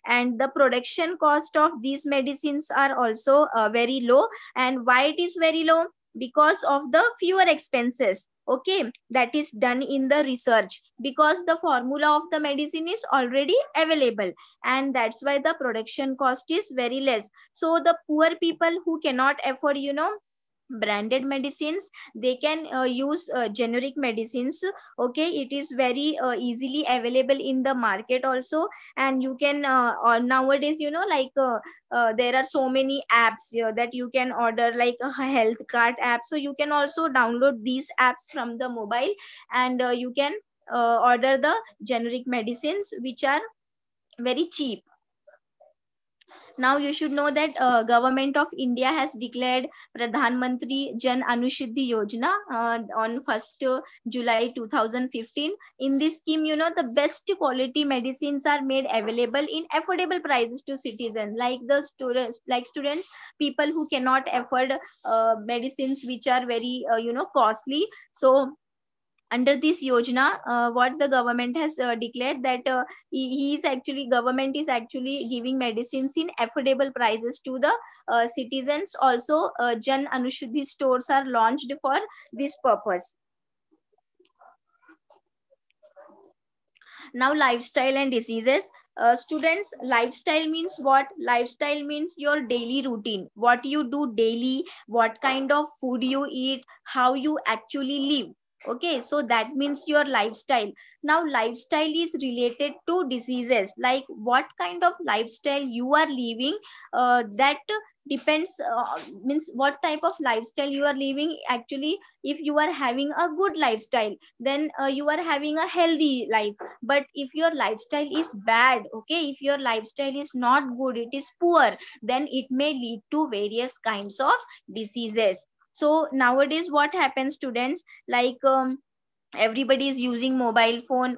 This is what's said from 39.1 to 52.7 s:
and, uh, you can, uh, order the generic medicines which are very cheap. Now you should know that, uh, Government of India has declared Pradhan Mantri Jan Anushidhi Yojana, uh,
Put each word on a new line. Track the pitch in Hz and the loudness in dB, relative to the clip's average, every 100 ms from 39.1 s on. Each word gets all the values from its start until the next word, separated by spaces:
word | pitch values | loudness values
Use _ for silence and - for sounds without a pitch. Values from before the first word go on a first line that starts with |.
| 403 - - - | -4 -10 -20 -6
and, | 254 254 247 | -2 0 0
uh, | 247 | 0
you | 247 247 | -2 -4
can, | 247 285 415 - _ - | -2 -2 -4 -12 _ -6
uh, | 240 233 233 | 0 2 4
order | 247 240 262 269 | 4 4 4 4
the | 294 427 440 - | 2 0 -4 -12
generic | 214 240 233 247 254 | -4 -2 -2 -4 -4
medicines | 247 214 240 302 392 403 392 | -4 -4 -4 -4 -4 -6 -8
which | 254 240 | -10 -2
are | 277 294 453 _ _ _ _ _ _ - | 0 0 -2 _ _ _ _ _ _ -6
very | 247 254 339 | -2 0 -2
cheap. | - 269 196 _ _ _ _ _ - _ _ _ _ _ _ _ _ _ - - - | -2 -4 -6 _ _ _ _ _ -20 _ _ _ _ _ _ _ _ _ -20 -16 0
Now | 254 285 | 2 2
you | 285 | 0
should | 294 302 285 | -2 -2 0
know | 294 285 | 0 2
that, | 311 - | 0 2
uh, | 254 233 226 | 4 4 6
Government | 233 254 262 269 285 | 4 4 2 2 2
of | 302 - | 0 -2
India | 254 240 254 | -2 0 0
has | 320 285 220 | 0 -2 -4
declared | 240 247 254 254 247 - - - | -8 -4 0 0 -2 -10 -16 -6
Pradhan | 233 226 240 247 | -4 0 0 2
Mantri | 254 247 240 269 277 233 | -2 -4 -4 -4 -4 -4
Jan | 254 247 | -2 0
Anushidhi | 240 240 247 - 254 233 254 | 0 0 -2 -4 -6 -4 -2
Yojana, | 226 208 226 294 403 392 | -2 -2 -2 -2 -2 -4
uh, | 233 233 | -4 -2